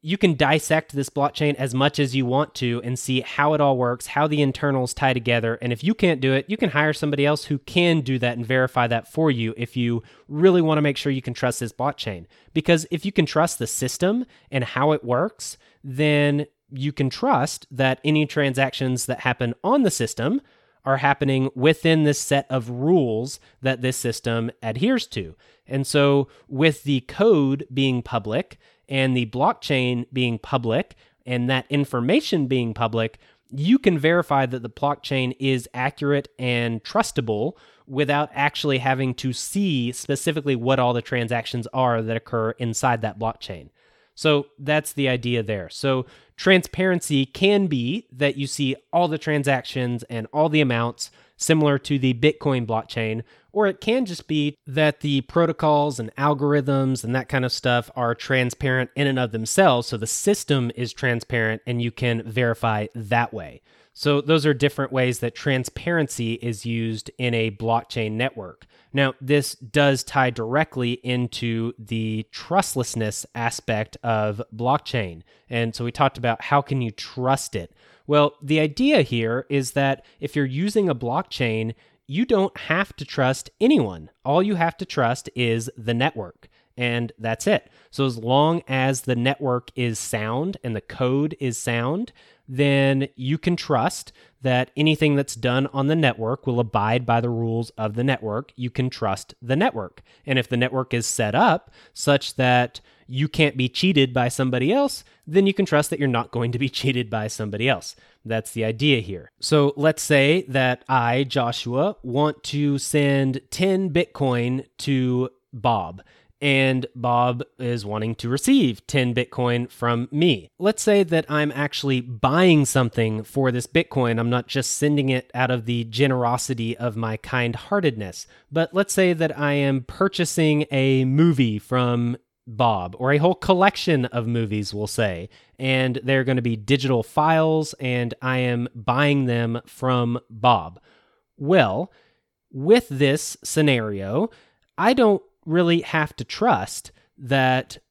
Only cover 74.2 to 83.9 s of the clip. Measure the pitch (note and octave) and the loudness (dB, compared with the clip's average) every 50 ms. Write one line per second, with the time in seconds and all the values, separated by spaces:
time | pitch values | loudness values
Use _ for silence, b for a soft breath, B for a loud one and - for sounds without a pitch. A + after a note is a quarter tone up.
74.2 | G#2+ G#2+ G#2 G2+ A#2+ _ - G#2+ A#2+ B2 C#3 D3 - - - B2 G#2 F2+ E2+ D#2+ | 0 -2 -4 -6 -10 _ -10 -4 0 0 0 0 -2 -4 -4 -4 -4 -4 -8 -14
75.2 | - b b b b b B2 A#2 A#2 A2+ A2+ - A#2+ A#2+ - - D3 C3+ - - | -20 b b b b b -4 -2 -2 -2 -4 -4 -6 -6 0 2 0 0 0 0
76.2 | A#2+ A#2+ A2+ - - - C#3+ C#3+ C#3 - C#3+ C3+ B2 A2+ G#2+ - - - - - | -2 -2 -2 -2 -2 0 0 0 0 0 -4 -4 -4 -4 -6 -10 -16 -14 -10 -4
77.2 | B2+ B2+ C3+ C3 - - - G#2 E2+ - b b b b b b b - D3 D3 | 0 0 0 0 -2 -8 -8 -10 -10 -10 b b b b b b b 0 2 4
78.2 | D3 D3 - _ D#3 C#3 D#3 D#3 D3+ D#3 D3 - B3+ C#4+ D4+ A3+ C#3+ - B2 A#2 | 4 2 0 _ -4 -2 0 2 2 0 0 0 2 4 4 4 2 2 0 -2
79.2 | A2+ A2+ A#2 B2+ C3+ _ C#3+ C#3 C3 B2 - C#3+ C#3 C#3 C3+ C3 b b b b | 0 0 -2 -4 -4 _ -2 -2 -2 0 -2 0 2 2 0 -2 b b b b
80.2 | D#3 C#3 - D#3 C#3+ C3 C3 C#3+ F3+ G#3 G#3 A3 G3+ F3+ C#3 A#2+ B2+ A#2 A#2+ D#3 | -10 -6 -2 -2 -2 0 -2 -2 -2 0 0 0 2 2 0 -2 -4 -4 -2 -4
81.2 | F#3+ _ - - C#3 A#2 A2 A2 A2 A2 A2+ b b b b b b - C3 F3 | -4 _ -4 -2 -2 0 0 -2 -2 -4 -6 b b b b b b -8 -2 -2
82.2 | B3 B3+ B3+ G3 F#3+ F#3+ _ - - - D#3 F3 G3+ - - - C#3+ - - - | 0 2 2 2 2 0 _ -8 -4 -2 -2 -2 -2 -4 -6 -14 -14 -8 -2 0
83.2 | C3 B2+ C3 - - - _ _ G#3 B3 D#4 A#3 C3 G2+ | 2 2 0 -2 -6 -16 _ _ 4 4 4 4 4 0